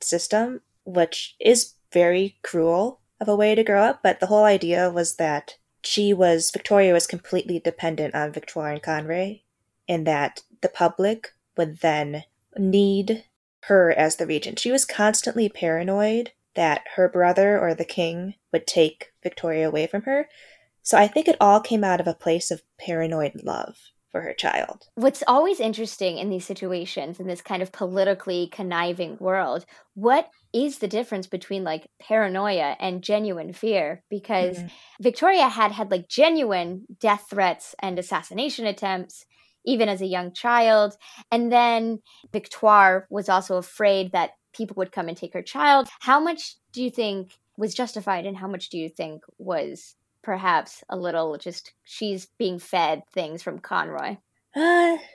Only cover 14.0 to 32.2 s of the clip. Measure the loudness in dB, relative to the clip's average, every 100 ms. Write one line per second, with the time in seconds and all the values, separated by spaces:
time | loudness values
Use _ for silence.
14 | 2 2 -2 -4 -4 -6 0 0 0 2
15 | 2 2 -2 -2 -2 -2 -2 -2 0 0
16 | 0 0 -4 _ _ -2 0 0 -4 -2
17 | 0 2 2 4 4 2 0 -2 -4 -4
18 | -4 -4 -10 -12 _ -4 0 2 2 0
19 | -20 _ -12 -6 -4 -2 0 0 -2 -4
20 | -2 -4 -4 -10 -20 _ _ _ 2 4
21 | 4 4 2 4 6 6 4 0 0 0
22 | -2 -2 0 0 -2 -8 _ _ -6 -4
23 | -2 -2 -4 -6 -8 -6 -8 -12 -20 _
24 | _ -10 -8 -4 -2 -2 -4 -10 _ 0
25 | 0 2 2 4 4 0 -2 -4 -8 -4
26 | -4 -4 -6 -6 -8 -10 -6 -6 -6 -10
27 | -10 -10 -10 -10 -6 -6 -6 -6 -4 0
28 | 0 0 -2 -4 -4 -6 -6 -4 -4 -4
29 | -8 -6 -2 -2 -2 -4 -8 -20 _ -2
30 | 2 4 2 _ _ -2 -2 -4 -6 -4
31 | -4 -6 -6 -10 -8 -8 -6 -8 -10 _
32 | -2 0